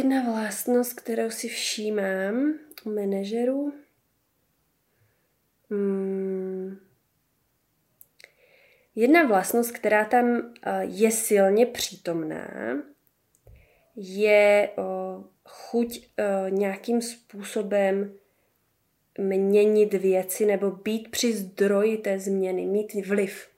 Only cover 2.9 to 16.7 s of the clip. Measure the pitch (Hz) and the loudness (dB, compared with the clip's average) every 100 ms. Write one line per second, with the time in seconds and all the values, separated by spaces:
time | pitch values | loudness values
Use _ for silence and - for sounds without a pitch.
2.9 | 208 202 196 196 233 247 277 285 285 _ | -4 -2 -4 -4 -2 -2 -2 -6 -8 _
3.9 | _ _ _ _ _ _ _ _ _ _ | _ _ _ _ _ _ _ _ _ _
4.9 | _ _ _ _ _ _ _ _ 202 196 | _ _ _ _ _ _ _ _ -4 -2
5.9 | 196 190 190 190 190 190 185 190 196 _ | -2 -4 -4 -4 -6 -6 -8 -10 -12 _
6.9 | _ _ _ _ _ _ _ _ _ _ | _ _ _ _ _ _ _ _ _ _
7.9 | _ _ _ - _ _ _ _ _ _ | _ _ _ -20 _ _ _ _ _ _
8.9 | 220 247 339 277 196 185 240 233 - 214 | 0 4 6 6 2 2 0 -2 -4 2
9.9 | 214 214 247 240 240 - - - 190 190 | 2 4 4 4 0 -4 -10 -6 -4 -4
10.9 | 185 220 220 - 202 196 208 240 - - | 2 2 2 2 4 6 4 2 0 -8
11.9 | 170 175 165 156 160 - - - 277 - | -8 -6 -4 -4 -8 -10 -8 -6 -6 -8
12.9 | _ _ _ _ _ - - _ _ _ | _ _ _ _ _ -20 -20 _ _ _
13.9 | 220 185 190 214 208 208 208 - - 190 | -16 -10 0 4 6 8 6 4 -2 -6
14.9 | 185 185 185 202 _ - - - 233 233 | -6 -8 -12 -18 _ -20 -20 -4 -2 -2
15.9 | - - - 208 196 190 190 202 | -6 -10 -4 -2 0 0 0 0